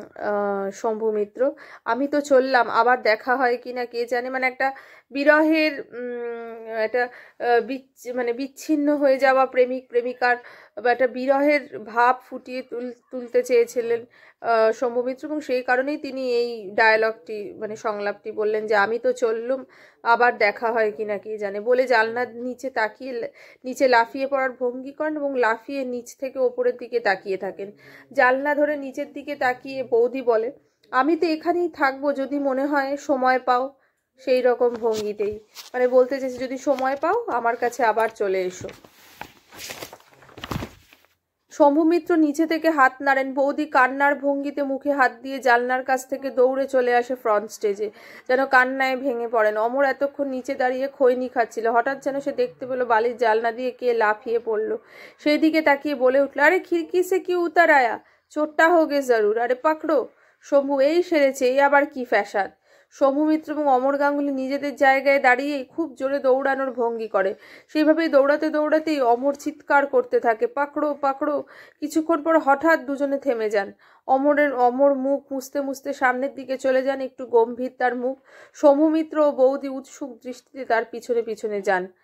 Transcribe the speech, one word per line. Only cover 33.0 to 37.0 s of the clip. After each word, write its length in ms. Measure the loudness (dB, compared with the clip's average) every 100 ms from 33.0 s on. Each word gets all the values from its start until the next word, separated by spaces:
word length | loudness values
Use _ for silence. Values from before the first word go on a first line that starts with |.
| -2 0 2 0
পাও।" 340 | 2 0 -2 -8 _ _ _ _
সেই 220 | -2 2
রকম 280 | 2 2 0
ভঙ্গিতেই, 720 | 0 -2 -2 -4 -4 -6 -6 -14 -20 -10
মানে 140 | -2 4
বলতে 320 | 4 4 0
চাইছে, 180 | -6 -6
"যদি 200 | -8 -4
সময় 380 | -2 -2 -2 -2